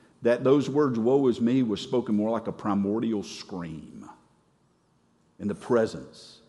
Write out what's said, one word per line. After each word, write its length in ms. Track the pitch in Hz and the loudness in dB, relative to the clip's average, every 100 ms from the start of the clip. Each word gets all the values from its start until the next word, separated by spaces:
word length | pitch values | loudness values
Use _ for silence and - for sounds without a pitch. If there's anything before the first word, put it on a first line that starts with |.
| _ _ | _ _
that 220 | 117 120 | 2 2
those 260 | 131 147 131 | 4 4 4
words, 300 | 135 147 117 | 2 2 2
"Woe 280 | 113 139 135 | 2 4 2
is 140 | 110 | 2
me," 220 | 117 131 | 2 2
were 140 | 123 98 | 0 -2
spoken 360 | - 127 120 | -2 -4 0
more 160 | 104 107 | -2 0
like 160 | 113 107 | -2 -6
a 60 | |
primordial 720 | 87 110 98 98 110 117 107 | -6 -2 -2 0 -2 -2 -4
scream 840 | 90 - - 95 82 80 76 - - - _ _ _ _ _ _ _ _ _ _ _ _ | -6 -14 -12 -10 -10 -12 -16 -18 -20 -20 _ _ _ _ _ _ _ _ _ _ _ _
in 80 | 101 | -6
the 80 | 95 | -6
presence 840 | - 123 113 80 - - - - | 0 2 2 -2 -14 -20 -20 -20